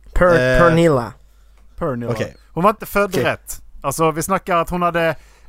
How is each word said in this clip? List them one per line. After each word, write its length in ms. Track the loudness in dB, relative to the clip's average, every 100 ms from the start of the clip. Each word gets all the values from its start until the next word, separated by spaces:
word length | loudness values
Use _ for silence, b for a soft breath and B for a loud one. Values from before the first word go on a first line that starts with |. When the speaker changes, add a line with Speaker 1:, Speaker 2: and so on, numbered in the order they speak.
| -6
Speaker 1:
Per-, 420 | 2 4 4 4
Speaker 2:
Eh, 40 | 4
Speaker 1:
Pernilla. 520 | 4 4 4 2 -2 -10 _ _ _ _ -20 -8
Speaker 3:
Pernilla. 360 | -6 -4 -6
Speaker 2:
Okej. 240 | -6 -6 -10 _
Speaker 3:
Hon 100 | -2
var 80 | 0
inte 160 | 0 -4
född 240 | -4 -2
Speaker 2:
Okej. 140 | -2
Speaker 3:
rätt. 360 | -2 -4 -8 -16 -18 -10
Alltså, 300 | -6 -2 0
vi 120 | -2
snackar 340 | -4 -4 -2 -2
att 140 | -2
hon 120 | -2
hade 340 | -2 0 -2 -4 b b